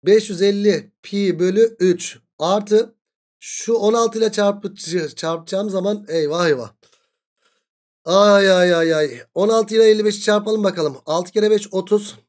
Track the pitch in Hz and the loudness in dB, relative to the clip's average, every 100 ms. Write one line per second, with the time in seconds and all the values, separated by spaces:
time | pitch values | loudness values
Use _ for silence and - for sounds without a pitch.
0 | 160 214 208 180 202 202 208 165 - _ | 4 2 2 -2 -2 0 0 -2 -6 _
1 | - 202 196 165 180 196 226 226 185 175 | -10 -4 -2 0 -2 2 0 2 0 0
2 | - - _ _ 160 202 208 214 233 _ | -6 -16 _ _ -2 -2 2 0 0 _
3 | _ _ _ _ - - - 226 208 226 | _ _ _ _ -16 -12 -4 0 0 0
4 | 226 220 220 208 202 202 196 - 160 175 | 0 0 -2 0 -2 -2 -10 -12 -8 -6
5 | 151 - 160 165 165 190 208 190 190 208 | -6 -8 -6 -6 -6 -6 -4 -4 -4 -6
6 | 208 165 147 165 170 135 113 _ _ _ | -4 -4 -2 0 0 0 -4 _ _ _
7 | _ _ _ _ _ _ _ _ _ _ | _ _ _ _ _ _ _ _ _ _
8 | 160 190 208 202 196 185 180 170 165 156 | 0 4 6 6 4 4 4 2 2 0
9 | 151 123 - - 208 226 214 220 220 214 | -2 -6 -10 -2 0 0 0 4 4 4
10 | 214 202 - 208 208 214 202 185 151 131 | 0 -2 0 0 0 -2 -2 -2 -6 -6
11 | - 165 180 220 214 214 208 190 185 208 | -4 -4 -2 -2 2 0 0 -6 -2 -2
12 | 208 - | -2 -10